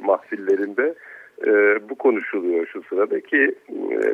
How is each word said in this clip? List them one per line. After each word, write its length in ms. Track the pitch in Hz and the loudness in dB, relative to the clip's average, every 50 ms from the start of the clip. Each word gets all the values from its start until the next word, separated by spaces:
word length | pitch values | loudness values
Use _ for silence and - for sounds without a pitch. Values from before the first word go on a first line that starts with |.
| 95 | 0
mahfillerinde 920 | 101 95 92 - - 110 101 98 95 98 95 101 98 101 113 131 156 165 - - - - - - - _ - - | 0 0 0 -2 -6 -12 -6 -2 0 0 0 -2 -2 -2 -2 -2 -2 -4 -6 -12 -20 -20 -20 -20 -20 _ -6 0
E, 40 | - 107 104 104 104 104 107 104 107 | 2 4 4 6 4 4 2 -2 -6
bu 40 | 135 | -6
konuşuluyor 720 | - - 135 117 98 82 - - 101 87 90 87 85 85 | 0 2 2 2 2 0 -4 -4 -4 -2 0 0 0 -2
şu 160 | - - 98 - | -4 -8 -14 -12
sırada 380 | - - 92 104 107 135 131 | -4 -2 0 0 0 0 -4
ki, 340 | - - - 147 139 - - - _ - | -4 -2 0 2 2 2 0 -4 _ -14
e, 60 | - - - - - 53 53 53 | -10 -8 -6 -4 -2 -2 0 -2